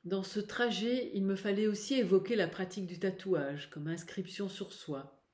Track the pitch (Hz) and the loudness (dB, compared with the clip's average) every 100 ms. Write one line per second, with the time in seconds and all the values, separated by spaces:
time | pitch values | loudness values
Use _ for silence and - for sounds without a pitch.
0 | 175 190 190 208 208 - 240 190 226 254 | -2 -2 0 -4 -4 0 2 2 2 0
1 | - 196 190 190 208 196 214 208 - 269 | 0 0 0 0 0 2 2 2 2 2
2 | 196 190 185 226 175 - 180 214 185 180 | 6 6 6 2 2 0 -4 -4 -6 -2
3 | 190 185 196 170 139 143 - 156 151 165 | -2 -2 0 2 2 -4 -8 -8 -4 -4
4 | 170 - 180 - 196 - 196 - - 135 | -6 -8 -8 -6 -6 -6 -10 -10 -8 -8
5 | 135 - _ | -8 -20 _